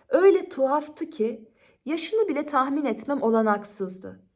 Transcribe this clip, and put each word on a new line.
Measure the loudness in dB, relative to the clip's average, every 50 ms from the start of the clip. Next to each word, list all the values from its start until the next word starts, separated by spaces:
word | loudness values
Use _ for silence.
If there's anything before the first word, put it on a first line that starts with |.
| _ 0
Öyle | 2 6 8 6 6 6 0 -6
tuhaftı | -2 0 0 2 2 0 -2 -6 -10 -12 -12 -10
ki | -4 -2 -2 -2 -2 -8 -14 -20 _ _ _ _ _ _ _
yaşını | -6 -4 -2 -2 0 0 0 0
bile | 0 0 -4 -4
tahmin | 0 0 0 0 0 -2 -2 -2
etmem | -2 -4 -4 -4 -4 -4 0
olanaksızdı. | 0 2 2 2 2 2 0 0 -4 -10 -10 -8 -8 -8 -8 -14 -16 -18 -18 -18 _ _ _